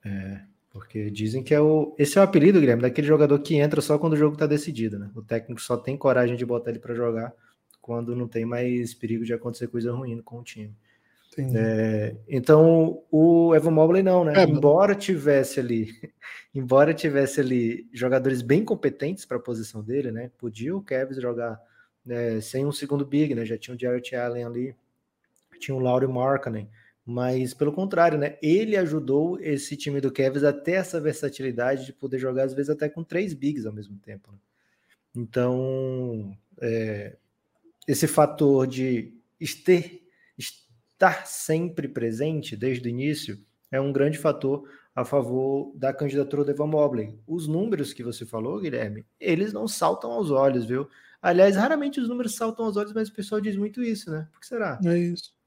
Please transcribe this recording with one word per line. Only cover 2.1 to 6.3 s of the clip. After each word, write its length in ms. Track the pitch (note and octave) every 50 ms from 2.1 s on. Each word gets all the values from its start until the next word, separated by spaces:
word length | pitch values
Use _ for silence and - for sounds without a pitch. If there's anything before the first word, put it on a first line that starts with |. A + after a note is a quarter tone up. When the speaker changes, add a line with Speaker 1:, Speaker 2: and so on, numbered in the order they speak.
| - G3
Speaker 1:
é 20 |
o 20 | G3
apelido, 360 | F#3+ G3 E3+ C#3+ F3+ G3+ F3+
Guilherme, 240 | D3+ B2+ A#2 A#2 A#2+
daquele 240 | B2+ B2+ - D3 C#3+
jogador 320 | D#3 D3 D3+ C#3+ C#3+ C#3+
que 160 | C#3+ - E3
entra 260 | D3 C#3+ D3 D3 D3+
só 160 | D3 - D3+ D3
quando 160 | D3+ E3 D#3
o 40 | D3
jogo 200 | D3+ D3+ D3 D3+
tá 80 | D#3+
decidido, 540 | D3 D3 D3 D3 - C#3+ A2+ A2+ A2 G2+ G2+
né? 100 | G2+ G2+ -
O 80 | A#2 A2
técnico 360 | - A#2 A2+ - - B2 A2+
só 160 | - - B2
tem 220 | A#2 - - C3+ C#3
coragem 400 | - C#3 B2+ B2 B2 A#2+